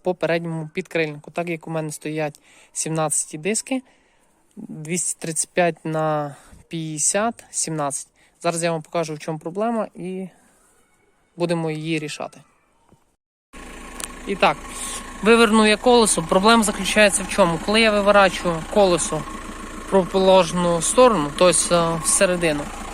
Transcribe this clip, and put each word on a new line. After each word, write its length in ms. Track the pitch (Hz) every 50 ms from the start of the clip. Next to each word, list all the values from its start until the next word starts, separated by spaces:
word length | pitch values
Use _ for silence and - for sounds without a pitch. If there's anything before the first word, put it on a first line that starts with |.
по 120 | - 185 180
передньому 560 | - - 156 165 170 170 165 165 160 156 156 -
підкрильнику. 560 | 185 180 - - 165 160 151 147 147 - -
Так 180 | - - 170 175
як 180 | 170 156 -
у 40 | 165
мене 220 | 160 160 156 156
стоять 480 | 151 - - 151 156 156 156 147 143 _ _ _ _ _ _ _
сімнадцяті 640 | - - - 156 160 160 160 151 - - - - - 156
диски, 440 | 156 185 226 - - - 269 262 - _ _ _ _ _ _ _ _ _ _ _ _ _ _
двісті 600 | - - - 151 156 151 151 175 175 - - - -
тридцять 300 | - 165 160 - - -
п'ять 340 | - - 175 170 160 - -
на 520 | 160 160 156 156 156 151 151 147 143 139 - - - - - _ -
п'ятдесят, 760 | - 165 160 160 156 147 - - - 202 214 240 233 - - _
сімнадцять. 580 | - - - 160 160 156 147 139 135 - - _ _ _ _ _ _ _
Зараз 220 | - 170 170 165
я 100 | 165 170
вам 100 | 165 160
покажу, 320 | 151 - - 170 160 156 156
в 40 | 147
чому 200 | - - 160 151
проблема, 500 | - 165 170 196 214 233 233 220 202 - -
і 340 | - 170 180 185 185 190 180 _ _ _ _ _ _ _ _ _ _ _ _ _ _ _ _ _ _ _ _ _
будемо 340 | 170 175 170 175 165 165 160
її 280 | 156 156 156 160 165 156
рішати. 420 | 151 147 - - - - - - _ _ _ _ _ _ _ _ _ _ _ _ _ _ _ _ _ _ _ _ _ _ - - - - - - - - - - - - - - -
І 100 | - 196
так, 200 | 180 202 170 147 - - - - - - - - - - - - -
виверну 440 | - 202 233 226 233 214 214 220 214
я 100 | 214 214
колесо. 460 | 202 - 254 240 240 220 202 - 185
Проблема 400 | 165 - 190 190 190 220 233 233
заключається 600 | 214 196 202 - 190 - - 214 214 202 - -
в 60 | 185 175
чому? 300 | - - 196 170 165 156 -
Коли 140 | - 208 220
я 100 | 226 220
виворачую 720 | 208 208 196 202 208 202 196 190 - - - 180 165 160 160 -
колесо 500 | - 214 202 185 175 156 - - 160 156 147 - - - - - - - - - - - -
в 40 | -
протилежну 920 | 185 196 175 - - 190 190 190 190 190 180 160 160 180 175 175 170 170
сторону, 480 | 165 - - 247 254 247 220 170 147 143 143 -
тобто, 360 | 180 180 165 - - - 175
е, 260 | 170 170 165 165 165 160
всередину, 560 | - - - 202 180 180 175 170 165 147 147 147 - - - - -